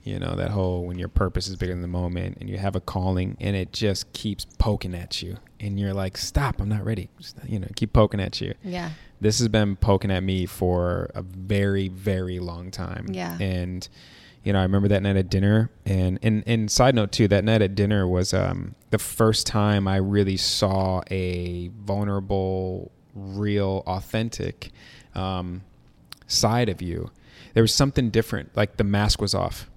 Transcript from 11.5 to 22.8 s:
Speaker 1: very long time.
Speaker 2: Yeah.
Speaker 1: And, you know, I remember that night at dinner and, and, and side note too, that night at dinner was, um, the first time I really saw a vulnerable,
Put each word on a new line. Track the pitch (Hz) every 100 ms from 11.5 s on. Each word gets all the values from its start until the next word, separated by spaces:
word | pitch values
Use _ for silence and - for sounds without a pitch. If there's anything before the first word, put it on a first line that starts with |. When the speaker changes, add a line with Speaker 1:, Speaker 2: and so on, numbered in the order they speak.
| 101 101 98 95
Speaker 1:
very | 92 98 95 92 90
long | 90 87 90
time. | - 87 87 90
Speaker 2:
Yeah. | 95 87 85
Speaker 1:
And, | 98 90 90 90 - - - - - -
you | -
know, | 101
I |
remember | 92 98 101
that | 101
night | 101 98
at | 95
dinner | 98 101 110 113 - -
and, | 95 92 92
and, | 110 107 -
and | 113 107
side | - 127 123
note | 101
too, | - 107
that | 98 104
night | 110
at | 98
dinner | 98 101 104 92
was, | 90 92
um, | 95 92 90 87 - _
the | 107
first | - - 113 107 -
time | 110 104 104 98
I | 98
really | 95 101 98 95
saw | - - 101 95 95 92 -
a | 95 90 90 87 87 87 107
vulnerable, | 101 101 104 98 95 98 95 95 92 92